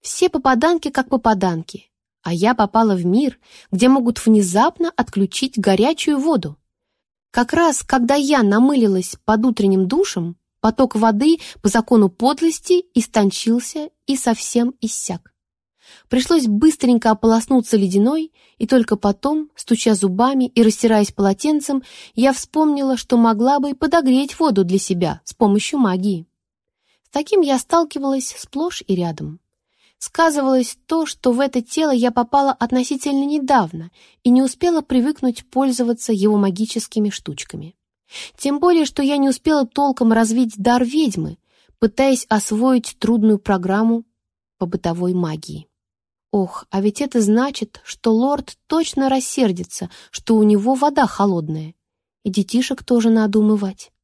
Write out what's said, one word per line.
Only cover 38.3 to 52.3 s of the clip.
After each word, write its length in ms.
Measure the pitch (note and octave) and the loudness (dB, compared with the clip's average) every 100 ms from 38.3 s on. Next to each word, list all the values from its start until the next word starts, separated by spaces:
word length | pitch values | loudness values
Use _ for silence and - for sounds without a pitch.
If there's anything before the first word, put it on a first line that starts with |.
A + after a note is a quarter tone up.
| _ | _
Тем 220 | C#4 C#4+ | -4 0
более, 260 | F4 E4+ | 2 2
что 180 | C#4+ - | 0 -2
я 140 | C#4 C#4+ | 0 2
не 120 | C#4 | 0
успела 360 | C4 - D4 | 0 0 0
толком 480 | A#3+ - C#4+ B3+ A#3 | 0 0 -2 2 2
развить 440 | A3+ A3 A#3 A#3 G#3 | 4 2 0 -2 0
дар 280 | A3 B3 | 2 2
ведьмы, 540 | A#3+ D4 D4 F#3 D#3 E3 _ _ _ _ | 2 0 0 -2 -8 -10 _ _ _ _
пытаясь 480 | A3 - C4+ B3+ - | -2 2 2 0 0
освоить 680 | G#3+ - G#3+ B3+ B3+ - - | -2 -2 -2 2 0 -2 -6
трудную 400 | A3 A#3 G#3+ G3+ | -2 2 2 2
программу 640 | - F#3+ F#3 G3+ A3+ A#3 A3+ _ _ _ _ _ | 0 -2 0 0 0 -2 -6 _ _ _ _ _
по 80 | F3 | -8
бытовой 480 | F#3 E3+ E3+ F3+ | -6 -4 -4 -2
магии. 540 | F3+ E3+ D#3 D#3 D3+ - _ _ _ _ _ _ | -2 -4 -6 -12 -16 -18 _ _ _ _ _ _
Ох, 320 | G3+ F#3 - - | -4 -4 -8 -8
а 100 | G3 | -2
ведь 220 | G3+ G3+ | -2 -2
это 180 | C#4+ A#3+ | -4 0
значит, 600 | G#3 A3 C#4 C#4 A3 - | 2 2 0 -4 -12 -14
что 300 | - - A#3 | -20 -6 -2
лорд 420 | A3 C4 C#4+ - - _ | 0 0 -2 -8 -20 _
точно 440 | D#4+ E4 - C4+ | -4 -2 -2 0
рассердится, 800 | C4 B3+ - A#3 F3+ F3 - F3+ - - | 0 -2 -2 0 -2 -8 -12 -12 -14 -20
что 240 | - - A3 | -14 0 4
у 60 | |
него 320 | G#3+ G#3 A3 | 4 4 2
вода 320 | C4 D4 C#4+ A#3+ | 0 0 2 0
холодная, 680 | - G3+ F3 D#3 D#3 D#3 - _ _ _ _ | 0 -2 0 -4 -8 -10 -18 _ _ _ _
и 60 | G#3 | -4